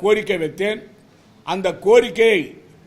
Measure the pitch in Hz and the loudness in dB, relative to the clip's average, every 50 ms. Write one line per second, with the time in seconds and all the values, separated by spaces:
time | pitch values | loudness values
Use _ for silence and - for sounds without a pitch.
0 | 170 202 214 214 208 - 196 175 160 151 131 160 190 208 214 226 - - - _ | 0 0 0 0 0 -4 -4 -4 -4 -6 -6 -4 -4 -4 -4 -6 -12 -18 -20 _
1 | _ _ _ _ _ _ _ _ _ - 170 190 185 185 165 - - 190 226 247 | _ _ _ _ _ _ _ _ _ -8 -6 -4 -4 -4 -6 -2 2 4 6 6
2 | 240 233 - - 226 226 214 180 147 - - - - - - - - | 4 2 0 0 2 2 2 0 -2 -6 -12 -20 -20 -20 -20 -20 -20